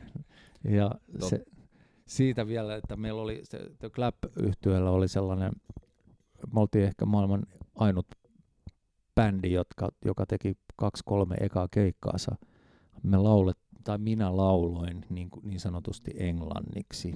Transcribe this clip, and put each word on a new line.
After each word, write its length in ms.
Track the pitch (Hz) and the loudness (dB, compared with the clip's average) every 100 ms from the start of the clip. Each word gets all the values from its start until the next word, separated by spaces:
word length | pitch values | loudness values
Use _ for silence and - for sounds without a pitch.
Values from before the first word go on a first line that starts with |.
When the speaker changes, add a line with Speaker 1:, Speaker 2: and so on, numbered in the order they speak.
| - - - - - _ | -12 -14 -16 -20 -20 _
Speaker 1:
Ja 260 | 104 101 101 - _ - | 0 2 2 -2 _ -6
Speaker 2:
Tot- 100 | 92 | -2
Speaker 1:
se, 160 | - - - - _ _ _ - | -2 -4 -20 -20 _ _ _ -12
siitä 400 | - 131 120 107 | 0 0 2 -4
vielä, 300 | 113 107 110 | -4 -6 -8
että 200 | - 104 | -10 -8
meillä 260 | 110 110 | -6 -6
oli 180 | 110 110 | -6 -8
se, 140 | - - 50 - | -12 -14 -14 -14
The 120 | 110 | -12
Clap-yhtyeellä 1000 | - 120 - - - 101 92 98 92 92 | -4 -4 -4 -10 -2 -2 0 2 2 4
oli 180 | 92 92 | 4 2
sellainen, 440 | 98 95 95 95 - _ - _ _ _ _ _ _ - | 0 -2 -2 -2 -4 _ -20 _ _ _ _ _ _ -2
me 60 | 110 | 2
oltiin 240 | 104 104 | 4 4
ehkä 220 | 98 - 104 | 2 2 2
maailman 360 | 104 98 101 - - - | 4 4 0 -2 -12 -18
ainut 320 | - 107 90 - - _ _ _ _ - _ _ _ _ | 0 2 2 -4 -12 _ _ _ _ -20 _ _ _ _
bändi, 380 | - 110 95 92 | 2 4 2 2
jotka, 360 | 90 - - 92 - | 0 0 -4 -6 -2
joka 220 | - - 98 | -4 -2 -2
teki 320 | 98 98 98 _ - | -2 -2 -4 _ -2
kaksi, 260 | 104 - - | -2 -2 -2
kolme 300 | 101 90 - | 0 2 0
ekaa 280 | 101 92 90 | 0 0 0
keikkaansa. 640 | 104 95 - - 92 - - - _ _ _ _ - | 2 2 2 -4 -4 -4 -6 -10 _ _ _ _ -6
Me 140 | 95 95 | 2 4
laulet-, 680 | 104 104 92 - _ - | 6 6 6 0 _ -14
tai 140 | - 104 | -6 -4
minä 380 | 107 110 95 95 | -2 0 0 2
lauloin 680 | 95 92 85 85 85 87 - | 4 4 2 -2 -4 -6 -8
niin 220 | 90 87 | -8 -8
kuin, 180 | - 104 | -10 -10
niin 120 | 92 | -6
sanotusti 500 | 90 87 - - - - | -4 -6 -6 -8 -10 -4
englanniksi, 960 | 90 85 80 - - - - - 87 | -2 -2 -4 -8 -8 -10 -10 -8 -8